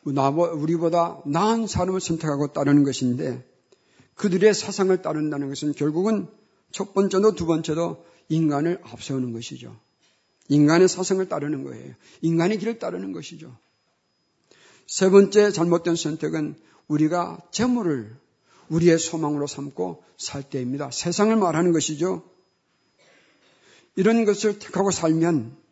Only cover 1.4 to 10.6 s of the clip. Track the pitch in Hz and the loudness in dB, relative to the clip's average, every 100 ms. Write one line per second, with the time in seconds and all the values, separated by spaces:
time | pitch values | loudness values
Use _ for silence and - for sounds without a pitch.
1.4 | 208 233 220 - 180 185 - 165 160 143 | 2 0 -2 -2 -2 -2 -4 -4 -4 -4
2.4 | 147 - 143 143 139 131 127 123 156 131 | -4 -2 4 4 4 0 -2 -2 -4 -8
3.4 | - _ _ _ _ _ _ _ 208 180 | -12 _ _ _ _ _ _ _ -2 4
4.4 | 208 208 - 196 190 185 - 151 151 147 | 4 4 -4 -2 2 2 0 -4 -4 -4
5.4 | 139 135 147 143 147 151 196 208 180 - | -6 -4 -6 -2 -2 0 0 0 -4 -14
6.4 | _ _ _ - 196 - 196 190 214 165 | _ _ _ -10 -6 0 0 4 2 2
7.4 | 165 160 160 156 170 165 - _ _ 160 | 0 -2 0 -2 -2 -6 -16 _ _ 0
8.4 | 160 143 160 185 - 120 - 135 127 113 | 2 0 -2 -4 -8 -18 -8 -6 -4 -8
9.4 | 117 127 123 110 _ _ _ _ _ _ | -12 -14 -18 -20 _ _ _ _ _ _
10.4 | _ 147 | _ 4